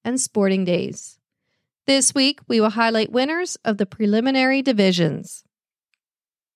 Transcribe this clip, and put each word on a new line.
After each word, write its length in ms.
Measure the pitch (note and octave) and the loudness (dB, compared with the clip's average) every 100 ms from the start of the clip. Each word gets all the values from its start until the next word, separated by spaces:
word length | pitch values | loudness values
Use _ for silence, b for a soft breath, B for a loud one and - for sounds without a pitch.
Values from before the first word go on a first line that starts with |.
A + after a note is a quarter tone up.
and 160 | A3+ C4 | -6 -4
Sporting 460 | - A3 G3 F#3+ F3+ | -4 0 0 0 0
Days. 520 | F3 - F3+ - - _ _ _ _ _ _ - | -2 -4 -10 -18 -20 _ _ _ _ _ _ 0
This 280 | C4+ C4 | 0 2
week, 260 | C#4 C4+ C#4+ - | 2 0 0 -2
we 120 | A#3 | 2
will 80 | G#3+ | 2
highlight 420 | G#3 A3+ A3+ A3 | 2 0 0 0
winners 460 | A#3+ C4+ E4 F4+ - | 0 0 -2 -6 -6
of 140 | - G3+ | -4 -2
the 80 | G3 | -4
preliminary 720 | - G#3+ G#3+ B3+ C4+ C4 C4+ | -2 0 2 2 2 2 2
divisions. 840 | C4+ A3 F#3+ F3 D#3+ D3+ - - _ _ _ _ _ _ _ _ _ _ _ | 2 2 2 2 0 -2 -12 -20 _ _ _ _ _ _ _ _ _ _ _